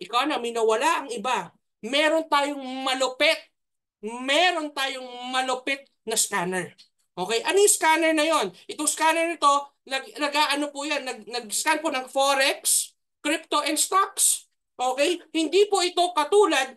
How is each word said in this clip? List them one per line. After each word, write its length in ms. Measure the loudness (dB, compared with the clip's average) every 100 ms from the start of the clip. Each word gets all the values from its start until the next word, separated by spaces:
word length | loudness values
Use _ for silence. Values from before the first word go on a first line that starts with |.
economy 480 | -6 -2 0 -2 -4
na 160 | 0 2
wala 400 | 2 2 0 -2
ang 80 |
iba. 400 | -6 -2 -2 -4 _ _ _ -4
Meron 400 | 2 2 2 2
tayong 320 | 2 0 -4 -8 -6
malupit. 560 | -4 -2 -2 2 2 2 -4 _ _ _ _ _
Meron 720 | -12 -8 0 2 2 0 -4
tayong 560 | -4 -6 -6 -12 -12 -6
malupit 560 | -2 -2 -2 -4 -6 -8 _ -6
na 80 | -2
scanner. 560 | -2 -2 -2 -4 -6 -12 _ _ _
Okay? 320 | -8 -4 -2 0
Ano 120 | 4
yung 80 | 4 4
scanner 360 | 4 4 2 2
na 80 | 2
yon? 240 | 0 0 -6 -14
Itong 240 | -8 -4
scanner 400 | 0 2 2 0
nito, 400 | 0 2 2 0 _ -8
nag, 240 | -8 -8 -6
nag-aano 560 | -2 0 0 0 -2
po 160 | -6 -4
yan, 160 | -4 -6
nag, 160 | -10 -10
nag-scan 560 | -10 -6 -4 0 0 0
po 80 |
ng 160 | -4 -4
forex, 880 | 0 2 4 2 0 0 -2 -2 _ _ _
crypto, 400 | -4 -4 -2 -4
and 160 | -2 -2
stocks. 720 | 0 2 0 0 0 0 -6 _ _
Okay? 480 | -6 -4 0 0 -2 -4
Hindi 400 | -4 0 4 4
po 160 | 2 0
ito 160 | 0 0 0
katulad 560 | 4 6 6 4 -2